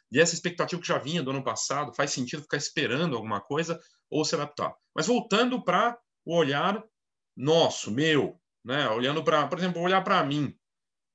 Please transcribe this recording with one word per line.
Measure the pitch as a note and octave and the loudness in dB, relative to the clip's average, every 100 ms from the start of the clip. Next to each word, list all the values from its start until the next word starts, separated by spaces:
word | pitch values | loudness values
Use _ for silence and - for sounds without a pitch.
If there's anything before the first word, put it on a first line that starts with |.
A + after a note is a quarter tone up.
| _ | _
E | B2 | 2
essa | E3+ | 4
expectativa | E3 F3 E3+ D#3 F3 | 2 -6 -4 -4 -4
que | - | -2
já | D3 | -4
vinha | B2 E3+ | -2 -4
do | C3+ | -2
ano | C3+ | -4
passado, | B2 A2 - C#3 D3 | -4 -4 -4 -4 -4
faz | - F3+ | -2 -2
sentido | - A#2+ D#3 | -2 -6 -8
ficar | D3 D3 | -6 -4
esperando | - - B2+ B2 E3+ A#2+ | -4 -2 -2 0 0 -2
alguma | G#2+ G2+ | -2 -4
coisa | - C#3+ E3 E3 - _ _ | -2 -4 -2 -6 -8 _ _
ou | D3+ | -2
se | D3+ D3+ | 0 -2
adaptar? | D3 - D#2 - _ | -4 -4 -6 -6 _
Mas | - E3 | -4 2
voltando | A#3+ - G3+ B3 B3 | 2 2 2 2 0
pra | F3+ F3+ A3+ A#3+ _ _ | 0 2 2 -2 _ _
o | - E3+ | -2 2
olhar | C#3+ C#3+ F3 G#3 - _ _ _ _ - | 2 2 0 -2 -8 _ _ _ _ -6
nosso, | C3 E3 A3+ - - | 2 4 4 2 -4
meu, | A2 D#3+ D3+ G2 - _ _ | 0 4 4 2 -4 _ _
né? | A2 C3+ C3 | -6 -2 0
Olhando | A2 B2+ D#3 | 0 0 0
pra, | D3+ D#3 C#3 | 2 2 2
por | E3+ | 0
exemplo, | F3+ E3+ | -2 0
olhar | F3 F#3+ | 2 2
pra | F#3 F#3 | 2 0
mim, | C#3+ D3 C#3+ - _ _ _ _ _ | 2 0 -2 -6 _ _ _ _ _